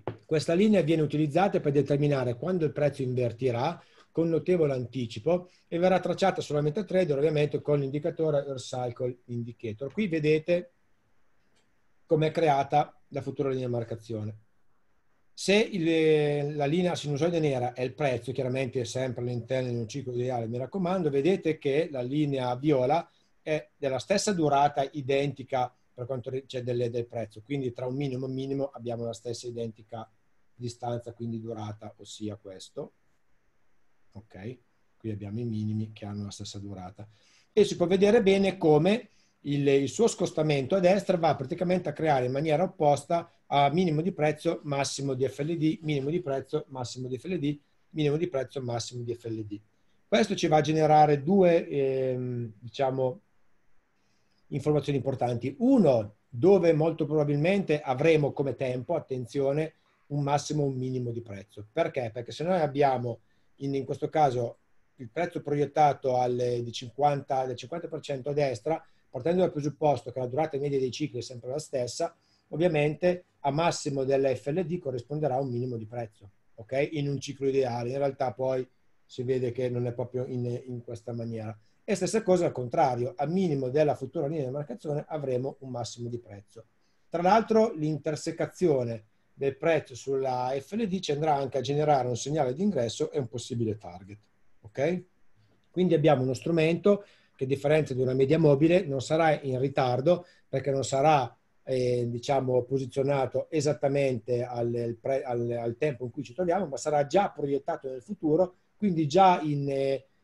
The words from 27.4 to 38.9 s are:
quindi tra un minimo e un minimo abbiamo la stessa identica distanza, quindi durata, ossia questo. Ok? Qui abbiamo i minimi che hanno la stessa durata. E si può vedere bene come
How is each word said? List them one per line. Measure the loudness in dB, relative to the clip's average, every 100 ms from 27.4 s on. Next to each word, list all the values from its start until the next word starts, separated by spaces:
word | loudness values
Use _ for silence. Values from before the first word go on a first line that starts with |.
quindi | -8 -4 -4
tra | -6 -6
un | -4
minimo | -4 -4 -6
e |
un |
minimo | -6 -4 -4 -4
abbiamo | -6 -8 -6
la | -6
stessa | -8 -8 -8 -8
identica | -8 -8 -10 -14 -14 -14 _ _ _ _
distanza, | -12 -12 -8 -8 -8 -8
quindi | -10 -8 -8
durata, | -8 -8 -10 -10 -16 -18
ossia | -20 -10 -10 -10
questo. | -14 -18 -16 -12 -14 _ _ _ _ _ _ _ _ _ _ _ _
Ok? | -20 -20 -16 -14 -14 _ _ _ _
Qui | -10
abbiamo | -8 -8 -8
i |
minimi | -6 -4 -4 -4 -6
che | -10
hanno | -12 -10
la | -10
stessa | -12 -12 -12
durata. | -12 -12 -14 -16 -20 _ _ _ _
E | 2
si | 2 2
può | 2
vedere | 4 6 6
bene | 6 4 2 2
come | 6 6 6